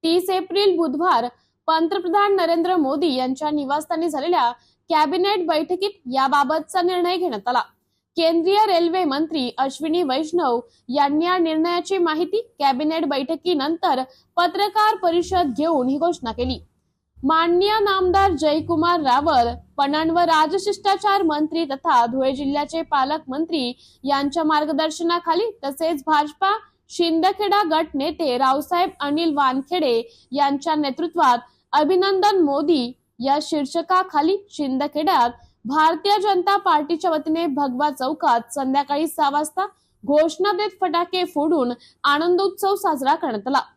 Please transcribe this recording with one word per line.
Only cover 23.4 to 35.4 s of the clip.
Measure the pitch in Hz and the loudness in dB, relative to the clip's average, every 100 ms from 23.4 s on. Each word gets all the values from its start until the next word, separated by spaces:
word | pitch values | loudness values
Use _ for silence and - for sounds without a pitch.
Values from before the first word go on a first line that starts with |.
| 330 311 247 247 - _ | -2 -2 -4 -6 -18 _
यांच्या | 262 285 285 330 | -2 -2 0 -2
मार्गदर्शनाखाली | 311 302 302 302 311 311 339 349 339 330 453 - | 0 0 0 -2 -2 -2 -2 -2 0 -2 -2 -4
तसेच | 277 269 320 311 285 | -10 -4 -2 -2 0
भाजपा | 302 294 - 381 440 - _ _ | 0 0 -2 -2 -2 -6 _ _
शिंदखेडा | - 339 330 370 381 403 370 339 | -2 0 2 0 0 0 0 2
गट | 320 320 277 | 0 -2 -4
नेते | 294 320 311 247 | -4 -2 -2 0
रावसाहेब | 262 269 285 349 359 - | 2 0 0 0 -2 -2
अनिल | 285 294 339 285 | -4 0 0 0
वानखेडे | 269 262 269 359 302 233 233 - _ | 0 0 -2 -2 0 0 -2 -18 _
यांच्या | 269 285 277 330 302 | -2 0 0 -2 -2
नेतृत्वात | 285 254 330 339 285 240 - _ _ | -2 -4 -6 0 2 2 -2 _ _
अभिनंदन | 285 294 370 392 381 415 392 | 0 2 2 2 2 2 4
मोदी | 302 277 302 320 240 254 _ _ | 2 2 2 0 0 -8 _ _
या | 254 285 | -2 0
शीर्षकाखाली | 294 311 277 339 330 370 381 311 311 403 - | 0 -2 -2 -4 0 0 0 0 0 0 -4
शिंदखेड्यात | - 285 262 294 294 320 330 240 247 | -6 -4 -2 -4 -2 0 2 2 -2